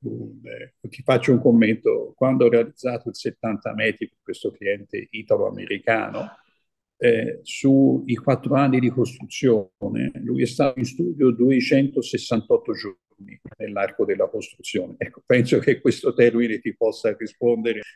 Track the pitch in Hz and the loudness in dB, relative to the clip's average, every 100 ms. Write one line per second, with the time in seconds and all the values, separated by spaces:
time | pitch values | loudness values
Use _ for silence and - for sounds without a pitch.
0 | 123 110 110 - 117 117 - _ - - | -12 -10 -12 -16 -16 -16 -16 _ -18 -6
1 | - 127 139 120 127 117 110 110 113 110 | 0 2 4 4 6 6 4 2 0 -2
2 | - - 131 131 117 117 113 - 123 120 | -4 -2 0 4 4 4 0 -6 -6 -6
3 | 117 - 120 - 113 104 110 107 110 104 | -8 -10 -10 -8 -6 -6 -8 -4 -4 -4
4 | 107 _ - - 101 - 101 101 101 101 | -10 _ -14 -8 -8 -6 -4 -4 -8 -12
5 | 104 110 107 104 98 98 95 101 117 113 | -12 -10 -2 0 0 -6 -8 -6 -2 -2
6 | 101 107 107 - _ _ _ _ _ - | -2 -8 -12 -16 _ _ _ _ _ 0
7 | 120 113 117 - - - 135 135 135 131 | 2 2 -2 -8 -12 0 4 6 4 2
8 | - 120 - 123 127 135 139 127 123 123 | -2 -2 0 0 0 2 2 2 2 0
9 | 113 - - - 131 107 98 _ 101 113 | -2 -6 -14 -2 2 2 0 _ -8 -4
10 | 131 - 120 131 123 - 139 127 120 - | -6 -6 -6 -2 -2 0 -2 -2 -6 -4
11 | 175 143 131 113 127 127 127 139 139 135 | -6 2 2 4 2 2 2 2 2 -2
12 | - 120 - 113 - 113 - 104 101 - | -4 -6 -4 -4 0 0 0 -8 -10 -14
13 | _ _ 101 - - - 107 98 98 - | _ _ -20 -20 -20 -12 -8 -4 -4 -2
14 | 104 98 95 107 - - - 98 87 - | 0 0 -2 -4 -10 -14 -6 -6 -6 -8
15 | - - - 123 123 135 139 120 123 - | -10 -6 2 2 4 2 2 2 0 0
16 | 127 123 120 117 117 104 113 - 110 - | 0 4 4 4 0 -4 -8 -2 -2 0
17 | 110 104 110 - 120 113 113 107 - | -4 -4 -8 -2 0 0 -2 -6 -10